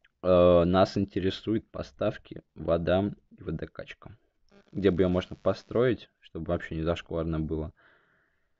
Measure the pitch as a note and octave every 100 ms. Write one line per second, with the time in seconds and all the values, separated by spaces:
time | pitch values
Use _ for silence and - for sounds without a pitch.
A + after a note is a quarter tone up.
0 | _ _ F2+ F2+ F2+ F2 E2+ F#2 F#2+ G#2
1 | G2 G2 F#2 - - A2 - - E2+ -
2 | G#2 - - - _ - D#2+ E2+ E2 F#2
3 | G2+ - _ - - D#2+ - - - -
4 | - - _ _ _ G3+ _ - F#2+ F2
5 | F#2 F2+ - - G2 F#2+ - A2 B2+ G#2+
6 | - _ - - D#2+ E2+ - D#2+ D#2+ E2+
7 | - E2+ E2 D#2+ D#2 D#2 D#2+ - _ _
8 | _ _ _ _ _